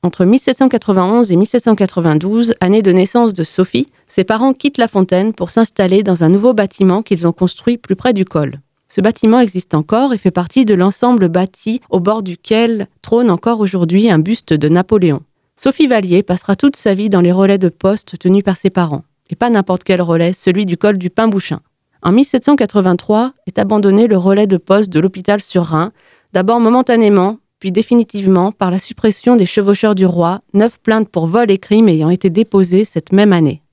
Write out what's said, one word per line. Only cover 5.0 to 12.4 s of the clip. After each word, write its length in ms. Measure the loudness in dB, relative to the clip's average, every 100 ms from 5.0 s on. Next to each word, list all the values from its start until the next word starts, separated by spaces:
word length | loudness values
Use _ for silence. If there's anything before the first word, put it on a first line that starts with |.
| 0 0 -2
pour 160 | -6 -4
s'installer 540 | -2 -2 0 0 0
dans 200 | 0 0
un 60 | 2
nouveau 240 | 2 2
bâtiment 480 | 0 -2 0 0 0
qu'ils 240 | -2 -2 -2
ont 60 |
construit 460 | -2 -4 -2 -4 -4
plus 180 | -4 -4
près 180 | -2
du 120 | -2 -2
col. 340 | -2 -4 -8 _ _ _
Ce 120 | -2
bâtiment 380 | -2 0 2 2
existe 340 | 2 -2 -4
encore 400 | -6 -2 -2 0
et 40 | -2
fait 120 | -2
partie 360 | -2 -4 0 2
de 80 |
l'ensemble 560 | 2 0 0 0 2 0
bâti 520 | 0 -4 _ -8 -8 _
au 100 | -2
bord 220 | -2 -4
duquel 680 | -6 -12